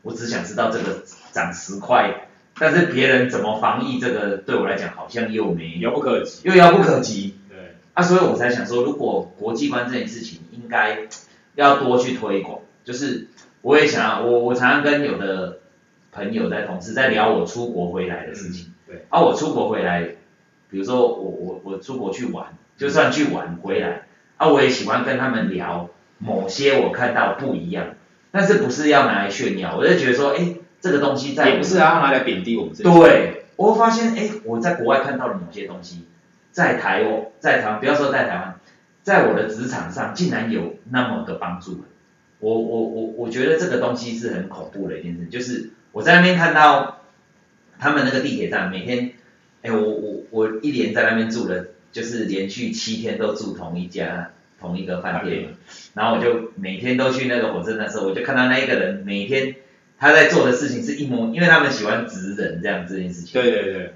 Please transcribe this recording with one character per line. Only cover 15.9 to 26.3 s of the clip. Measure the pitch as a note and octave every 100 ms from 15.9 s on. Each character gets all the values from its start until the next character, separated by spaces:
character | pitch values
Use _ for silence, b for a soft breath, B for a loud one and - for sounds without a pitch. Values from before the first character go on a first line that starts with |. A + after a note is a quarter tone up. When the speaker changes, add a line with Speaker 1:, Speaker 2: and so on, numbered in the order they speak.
| _ _
Speaker 1:
朋 | - G2+
友 | A2+ A2+
在 | -
同 | - -
事 | A2+
在 | A2+ C3
聊 | - A2+
我 | -
出 | - A#2+ A#2+
国 | G2+ F2
回 | F2+ F2+
来 | E2+ -
的 |
事 | G2+ F2+
情。 | F2 - - _
Speaker 2:
嗯， |
对。 | - -
Speaker 1:
啊， | E3
我 | -
出 | - D3+
国 | - -
回 | F#2+
来， | F2+ F2 E2+ - _ _ _ _ _
比 | G2
如 |
说 | G2 B2+ A#2+
我， | - F#2
我， | F2+ F2+ F2+
我 | G2 F#2+
出 | - B2+
国 | G2
去 | F#2+ A2+
玩， | E2+ - - _ _
就 | C#3
算 | D#3 -
去 | D3 D3
玩 | F#2 E2+ E2+
回 | F#2+ -
来， | - - - b b _
啊， | D#3
我 | C#3
也 | C3
喜 | B2 G#2
欢 | B2
跟 | B2+ B2+
他 | C3
们 | A2+ F#2+
聊 | F2+ D#2+ F2 - - _ _
某 | A2